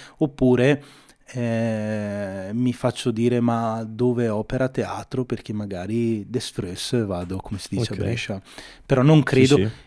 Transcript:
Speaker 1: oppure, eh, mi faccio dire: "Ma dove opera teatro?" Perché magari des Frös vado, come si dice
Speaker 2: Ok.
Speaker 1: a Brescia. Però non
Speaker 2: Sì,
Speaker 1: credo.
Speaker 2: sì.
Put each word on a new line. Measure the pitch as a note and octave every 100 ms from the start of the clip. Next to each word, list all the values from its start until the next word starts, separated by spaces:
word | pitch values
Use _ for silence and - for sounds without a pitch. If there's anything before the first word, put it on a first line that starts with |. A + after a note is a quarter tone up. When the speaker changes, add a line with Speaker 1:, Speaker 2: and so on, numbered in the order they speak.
| - -
Speaker 1:
oppure, | D3+ - B2+ B2 B2+ C#3 - - - _ -
eh, | B2+ A#2 A2+ A2+ A2 G#2+ G#2+ G#2 G2+ G2 F#2+ F#2+
mi | A2+ B2+
faccio | A#2+ B2+ - C3
dire: | A2 A#2+ B2
"Ma | A#2 A#2 A2+ A2+ A2
dove | A2 B2 A#2+ A#2
opera | G#2+ G#2+ B2+ C3
teatro?" | C3 F#2 F#2+ F2+ C3
Perché | B2 A#2 -
magari | G#2+ G#2 F#2 F#2 A2+ A#2 A2 G2
des | A#2 -
Frös | - F#2+ F2+ - B2 G#2
vado, | F2+ F2 F#2
come | - G2
si | -
dice | G2+ A2+
Speaker 2:
Ok. |
Speaker 1:
a | F#2+
Brescia. | G2 A#2 - G2 - - - -
Però | - B2+
non | C3+ D#3
Speaker 2:
Sì, |
Speaker 1:
credo. | C3+ C3 C3 C#3
Speaker 2:
sì. | G#2 -